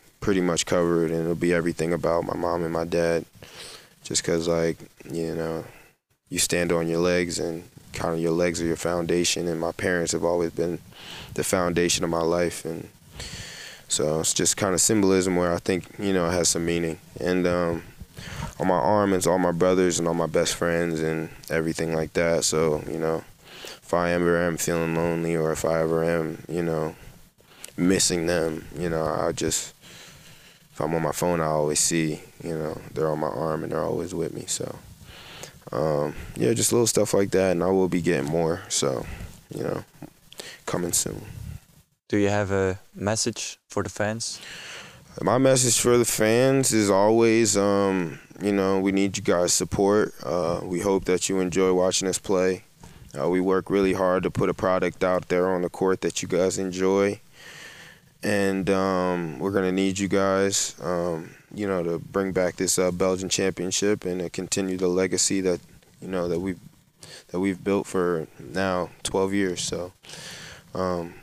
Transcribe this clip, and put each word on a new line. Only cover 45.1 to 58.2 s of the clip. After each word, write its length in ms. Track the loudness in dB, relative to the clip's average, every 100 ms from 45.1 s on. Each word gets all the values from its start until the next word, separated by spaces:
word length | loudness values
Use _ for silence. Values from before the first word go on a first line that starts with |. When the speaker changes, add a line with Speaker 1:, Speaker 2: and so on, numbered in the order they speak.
| -4
Speaker 1:
My 160 | 2 4
message 420 | 6 6 4 4
for 180 | 6 6
the 80 | 4
fans 680 | 4 4 6 6 4 4
is 160 | 4 6
always, 680 | 6 6 6 6 6 4 4
um, 640 | 4 4 4 2 -2 -8 -16 -4
you 100 | 0
know, 280 | 2 4 2
we 120 | 2
need 260 | 2 2 0
you 60 |
guys' 300 | 2 2 4
support. 600 | 2 0 2 4 4 2 -2
Uh, 360 | -4 -2 0 -2
we 180 | -2 -2
hope 240 | 2 2 2
that 220 | 0 2
you 120 | 0
enjoy 340 | 0 2 4
watching 340 | 4 4 2 -2
us 120 | -4
play. 440 | 0 2 2 0 -6 _ -20 -20 -14 -4
Uh, 100 | 0
we 140 | 2
work 300 | 4 2 2
really 220 | 2 2
hard 280 | 2 2 2
to 80 | 0
put 180 | 0 -2
a 60 |
product 500 | 0 0 2 0 -2
out 240 | 0 0 0
there 180 | 0 2
on 140 | 0
the 60 | -2
court 320 | 0 0 2
that 200 | -2 -4
you 60 | -2
guys 320 | 2 2 0
enjoy. 600 | -4 0 2 4 2 -2 -12 -20 -20 -18 -18 -20 -20 -20 _ _